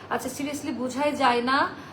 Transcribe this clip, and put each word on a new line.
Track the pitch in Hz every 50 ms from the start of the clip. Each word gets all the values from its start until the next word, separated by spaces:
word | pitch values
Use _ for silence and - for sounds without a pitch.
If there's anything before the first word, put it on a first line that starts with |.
| - -
আচ্ছা, | - 240 - 262
seriously | - - 285 285 285 285 - 294 262
বুঝাই | 226 247 254 - 254 294 294 277
যায় | - 277 247 240 240 240
না | 254 269 277 320 359 - - - -